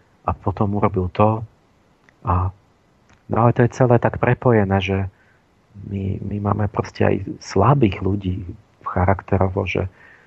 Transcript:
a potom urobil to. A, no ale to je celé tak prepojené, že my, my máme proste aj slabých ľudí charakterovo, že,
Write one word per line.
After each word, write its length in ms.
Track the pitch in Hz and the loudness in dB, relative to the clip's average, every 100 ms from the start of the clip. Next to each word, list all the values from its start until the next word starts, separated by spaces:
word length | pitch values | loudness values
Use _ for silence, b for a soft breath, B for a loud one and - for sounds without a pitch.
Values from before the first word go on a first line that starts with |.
| b _ - | b _ -8
a 80 | |
potom 400 | - - 90 104 | -6 -6 -4 -2
urobil 360 | 101 104 95 90 | 0 -2 -2 -4
to. 320 | - 107 110 110 _ _ _ _ _ _ _ 90 | 0 0 0 -6 _ _ _ _ _ _ _ -4
A, 280 | 92 92 - _ _ _ _ _ _ | -2 -2 -6 _ _ _ _ _ _
no 120 | - 107 | -6 2
ale 160 | 117 117 | 2 4
to 100 | 120 | 0
je 80 | |
celé 240 | - 127 120 | 2 2 4
tak 240 | 113 - | 2 0
prepojené, 560 | - 120 131 113 98 98 | 0 0 2 2 2 0
že 200 | 95 95 98 b b b b _ _ 101 101 | 0 -2 -4 b b b b _ _ -20 -10
my, 320 | 101 98 92 | -6 -6 -6
my 160 | 101 104 | -6 -4
máme 280 | 101 101 104 | 0 0 0
proste 320 | - 98 - | -4 -8 0
aj 140 | 101 98 95 - | 2 2 -2 -12
slabých 640 | - 95 104 147 113 - 95 | -4 2 4 6 4 2 -2
ľudí 400 | 101 95 92 90 - _ _ - | -2 -4 -6 -8 -16 _ _ -8
charakterovo, 800 | - 92 92 - 98 95 92 95 | 0 2 0 0 0 0 -2 -4
že, 240 | 95 95 b b b | -4 -6 b b b